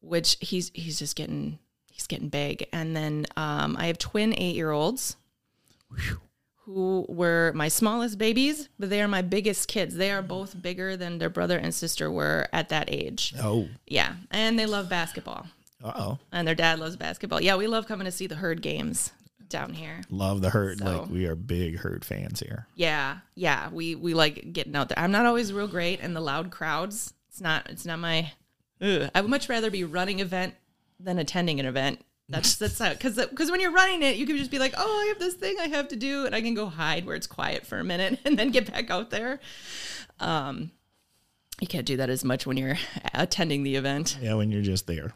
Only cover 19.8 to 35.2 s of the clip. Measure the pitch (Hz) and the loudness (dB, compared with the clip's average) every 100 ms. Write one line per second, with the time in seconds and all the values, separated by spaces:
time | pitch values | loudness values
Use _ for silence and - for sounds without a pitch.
19.8 | - 156 92 98 95 98 95 107 98 95 | -12 -12 -8 -2 0 2 4 4 2 0
20.8 | 98 92 92 90 92 80 113 87 87 85 | -2 -2 -2 -2 0 -2 -2 -2 0 -2
21.8 | - - - 50 50 - - - 117 - | -4 -6 -6 -6 -6 -6 -6 -10 -12 -2
22.8 | 165 151 135 165 - - 175 135 76 165 | 0 2 -2 -6 -12 -2 2 2 0 -6
23.8 | 165 160 165 160 156 - - 170 - 143 | -6 -2 0 4 4 2 -8 -6 -2 -2
24.8 | 147 - 170 202 240 240 220 196 202 180 | 0 2 4 6 6 4 0 -2 -2 0
25.8 | 175 190 165 170 160 143 175 - 160 147 | -2 -2 -4 -4 -2 -2 -4 -6 -2 -2
26.8 | 214 208 - - _ - 170 156 - - | -2 -6 -10 -12 _ -6 0 0 0 -10
27.8 | 170 165 170 160 160 - _ _ _ _ | -6 -4 0 2 0 -6 _ _ _ _
28.8 | 190 185 143 185 202 269 - 240 220 202 | 2 2 4 2 4 2 2 0 0 0
29.8 | 170 165 185 190 190 185 185 - _ _ | -2 0 0 0 -2 0 -2 -6 _ _
30.8 | _ _ 180 180 151 180 175 147 131 127 | _ _ -2 0 0 2 2 2 0 0
31.8 | 135 - - _ _ - - - 208 - | 0 -2 -10 _ _ 0 2 2 0 0
32.8 | 208 - 262 220 240 262 311 359 370 339 | 0 0 -2 0 -2 0 0 2 4 6
33.8 | 370 370 277 220 269 294 269 277 262 - | 6 6 4 4 0 0 -2 0 0 2
34.8 | 415 427 415 415 | 0 2 0 0